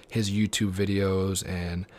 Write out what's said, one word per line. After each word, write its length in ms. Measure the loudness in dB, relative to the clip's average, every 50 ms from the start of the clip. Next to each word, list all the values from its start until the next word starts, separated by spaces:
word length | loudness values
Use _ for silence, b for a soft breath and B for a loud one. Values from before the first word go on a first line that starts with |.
| B B
his 220 | -2 -2 0 2
YouTube 400 | 2 2 2 2 2 0 0 0
videos 760 | 0 0 0 2 2 2 2 2 2 2 0 0 -2 -2 -4
and, 380 | -4 -4 -4 -4 -4 -4 -6 -6 B B